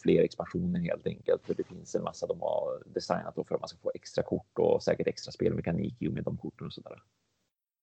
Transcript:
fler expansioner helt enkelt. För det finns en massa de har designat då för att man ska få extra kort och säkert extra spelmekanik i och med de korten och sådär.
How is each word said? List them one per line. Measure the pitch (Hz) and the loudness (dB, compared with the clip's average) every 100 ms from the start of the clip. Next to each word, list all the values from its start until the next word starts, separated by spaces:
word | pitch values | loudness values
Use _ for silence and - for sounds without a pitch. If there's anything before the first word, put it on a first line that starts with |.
fler | 87 85 | 6 6
expansioner | 82 - - 90 90 87 | 6 2 -4 -2 0 0
helt | 85 - - | 0 -2 -4
enkelt. | - - 85 - | -2 2 2 0
För | |
det | - | -4
finns | - 90 85 87 | -4 -10 -4 -4
en | |
massa | 85 - - | -2 -4 -4
de | 85 | -2
har | 78 80 - - - | 0 0 0 -4 -6
designat | 90 - 87 82 80 | -4 0 0 0 -6
då | |
för | - - | -2 -4
att | |
man | - | -4
ska | - | -8
få | - - | -6 -6
extra | - - | -4 -4
kort | - 82 - - | 0 -2 -2 2
och | 82 - | 4 4
säkert | - - - | 2 0 0
extra | - - | -2 -6
spelmekanik | - 90 82 85 85 - - | 0 0 2 0 0 -2 -2
i | 80 | -2
och | |
med | - | -2
de | - 87 | -4 -4
korten | 78 - 78 | -6 -8 -10
och | |
sådär. | - - - _ _ _ _ _ _ _ _ | -10 -14 -18 _ _ _ _ _ _ _ _